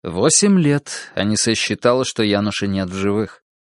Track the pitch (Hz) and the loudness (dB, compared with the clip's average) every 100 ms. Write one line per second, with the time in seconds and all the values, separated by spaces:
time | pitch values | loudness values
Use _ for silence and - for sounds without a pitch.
0 | 87 85 131 - 202 190 147 143 - - | -8 0 2 4 4 4 4 0 -4 -16
1 | - - 98 107 - 110 - 104 120 127 | -8 -4 -2 0 0 0 -2 0 2 2
2 | 131 - 107 101 101 - 101 98 92 95 | -2 -2 0 2 0 -2 -2 -2 -4 -2
3 | 101 104 101 - _ _ _ | -2 -2 -4 -10 _ _ _